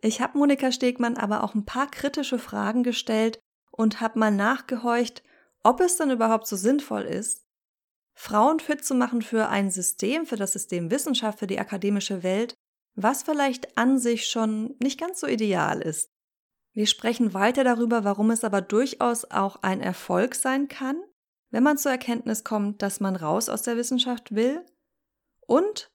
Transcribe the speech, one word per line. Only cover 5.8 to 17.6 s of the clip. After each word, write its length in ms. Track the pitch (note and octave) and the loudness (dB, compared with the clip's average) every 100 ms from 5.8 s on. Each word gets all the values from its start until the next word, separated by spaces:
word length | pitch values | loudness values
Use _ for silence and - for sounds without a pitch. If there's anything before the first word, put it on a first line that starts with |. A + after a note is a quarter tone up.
es 160 | F4+ F4 | 4 2
denn 140 | D4+ | 0
überhaupt 360 | B3+ A3+ A3 A3+ | 2 4 2 0
so 100 | G3+ | -2
sinnvoll 460 | G3 C#4+ - G#3+ | 2 2 0 -6
ist, 400 | G3 F#3 A3 - _ _ _ _ _ _ _ | -4 -6 -6 -8 _ _ _ _ _ _ _
Frauen 460 | _ - G#3 A#3+ D#4+ | _ -2 4 4 4
fit 240 | - D4 | -2 -4
zu 100 | - | 0
machen 280 | B3+ B3 A#3+ | 0 2 0
für 260 | A3 A3+ A3 | 0 0 0
ein 220 | G3+ G3 | 0 0
System, 560 | F#3 F3+ - G3 D4 D#4+ | -2 -4 -2 -2 -2 -4
für 100 | G#3 | -4
das 160 | G3 | -4
System 380 | G3 - F3 E3+ | -4 -4 -4 -2
Wissenschaft, 480 | B3 D4 B3 A3 G#3 | -2 0 -2 -2 -4
für 80 | G3 | -6
die 120 | G3 | -4
akademische 640 | G3 G3 G3+ G3+ - G3 | -4 -4 -2 -2 -2 -4
Welt, 320 | F3+ F#3+ A#3+ - _ _ _ | -2 0 -2 -6 _ _ _
was 280 | - G3+ C4+ | -2 0 0
vielleicht 560 | - D4+ C#4 B3+ - - | -2 0 0 0 -6 0
an 200 | A#3+ C4+ | 2 4
sich 280 | A#3+ A#3 - | 2 -2 -2
schon 500 | - A3 G#3+ A3 - | -2 -2 -2 -6 -4
nicht 200 | C4 C4+ | -4 -4
ganz 200 | E4+ F#4 | -8 -6
so 60 | D#4 | -2
ideal 540 | A#3 G#3+ F#3 D3+ - | 0 0 2 0 0
ist. 300 | D#3+ D3+ - _ _ _ _ _ _ | -4 -6 -8 _ _ _ _ _ _
Wir 120 | - G#3+ | -2 0
sprechen 480 | - A3+ A#3 A3+ | 0 0 0 0
weiter 300 | F#3+ G3+ B3 | 2 2 4